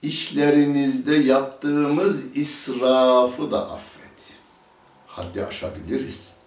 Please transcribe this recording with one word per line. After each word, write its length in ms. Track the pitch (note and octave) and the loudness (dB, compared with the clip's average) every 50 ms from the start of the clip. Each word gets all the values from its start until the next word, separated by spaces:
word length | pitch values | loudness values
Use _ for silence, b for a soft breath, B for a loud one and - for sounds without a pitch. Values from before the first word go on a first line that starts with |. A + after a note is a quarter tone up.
İşlerimizde 1120 | - D3+ C3+ - - - - C#3+ D3 D3 D3 D3 D3 C#3+ C#3+ C#3+ C#3 C#3 C3 C3 B2 C#3+ D3+ | -4 -2 -2 0 -2 -2 0 2 2 4 6 4 4 4 2 0 0 0 -2 -2 0 2 2
yaptığımız 1200 | D3+ C#3 C3 C3 - C3+ - - - - D3 D3 D3 D3 C#3+ D3 D#3+ F#3 G3+ - C#3+ C3 B2+ B2+ C#3 | 2 4 4 4 2 2 -2 -8 -8 -4 -2 0 0 2 2 2 2 2 0 0 -2 -6 -8 -6 -4
israfı 1120 | D3 C#3 - - - - C3 B2 B2+ B2+ C3 C3 C3 B2+ B2+ B2+ B2 B2+ B2+ - D3+ D3+ | -2 0 0 0 -2 -2 -4 0 2 2 4 6 6 6 6 6 4 4 0 -4 -6 -4
da 200 | - G#2+ G#2+ G#2 | -4 -4 -4 -6
affet." 680 | - - - - - - - - - - - - - - _ _ _ _ _ _ _ _ _ _ _ _ _ _ | -10 -14 -16 -18 -20 -20 -20 -20 -20 -18 -18 -18 -18 -20 _ _ _ _ _ _ _ _ _ _ _ _ _ _
Haddi 380 | - - F2+ F2 F2 G2 G2+ | -14 -12 -12 -10 -8 -8 -8
aşabiliriz. 880 | - - - A2 G#2+ F#2 - D#2 E2 A2+ - - - - - - - - _ _ | -8 -8 -8 -10 -10 -10 -12 -10 -6 -6 -6 -6 -6 -10 -12 -12 -16 -20 _ _